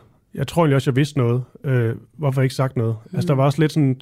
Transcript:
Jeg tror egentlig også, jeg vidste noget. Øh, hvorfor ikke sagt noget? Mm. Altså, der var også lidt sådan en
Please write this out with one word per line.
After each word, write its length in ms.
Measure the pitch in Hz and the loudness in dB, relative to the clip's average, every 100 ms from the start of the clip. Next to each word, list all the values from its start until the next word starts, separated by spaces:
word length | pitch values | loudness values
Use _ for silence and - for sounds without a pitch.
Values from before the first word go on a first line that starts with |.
| - _ _ | -16 _ _
Jeg 120 | - 135 | -8 -4
tror 160 | - | 0
egentlig 140 | 160 135 | 2 2
også, 140 | 139 | 2
jeg 60 | 127 | 0
vidste 220 | 147 - | 0 0
noget. 260 | 120 123 123 - | 0 0 -4 -10
Øh, 300 | 147 127 113 117 - - | -2 0 0 -4 -12 -6
hvorfor 260 | 147 135 | -2 0
ikke 120 | 131 | 0
sagt 220 | - 131 127 | 0 -2 0
noget? 200 | 113 110 - | -2 -4 -6
Mm. 60 | - | -4
Altså, 120 | - | 0
der 60 | |
var 100 | 135 | 2
også 160 | 139 139 | 2 2
lidt 120 | 156 | 0
sådan 160 | 156 139 | 2 0
en 60 | 127 | 0